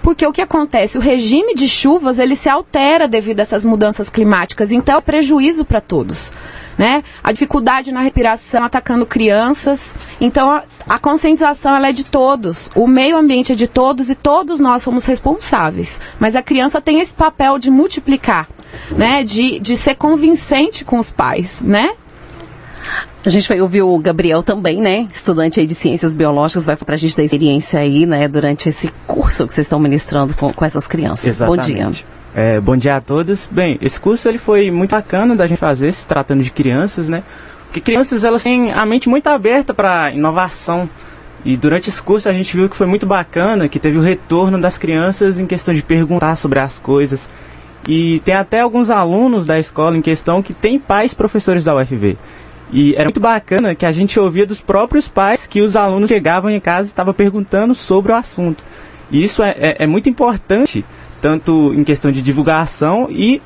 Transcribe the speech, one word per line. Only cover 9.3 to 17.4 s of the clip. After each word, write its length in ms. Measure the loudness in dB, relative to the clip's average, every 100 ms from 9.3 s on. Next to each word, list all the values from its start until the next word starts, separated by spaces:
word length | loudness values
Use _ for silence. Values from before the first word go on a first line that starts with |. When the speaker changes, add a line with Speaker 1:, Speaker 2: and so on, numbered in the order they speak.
| 2 2 0 0 -2 -6 -16 -18 -2
Speaker 1:
então 320 | 0 2 2
a, 120 | 0 -4 -20 -6
a 100 | -2
conscientização, 760 | 0 0 2 2 2 0 0 2
ela 120 | 2
é 40 |
de 120 | -2
todos, 680 | -2 0 2 0 -2 -8 -6
o 120 | 0 4
meio 320 | 4 4 4
ambiente 340 | 4 2 0
é 20 |
de 120 | 0 0
todos 420 | 2 2 0 -2
e 60 |
todos 460 | -2 2 2 0 0
nós 220 | 2 2
somos 220 | 0 -4
responsáveis, 960 | -2 -2 0 -2 -2 0 0 -2 -8 -10 -16 -2
mas 160 | 0
a 80 | 0
criança 380 | 0 0 2 0
tem 200 | 0 0
esse 120 | 0
papel 460 | 0 0 2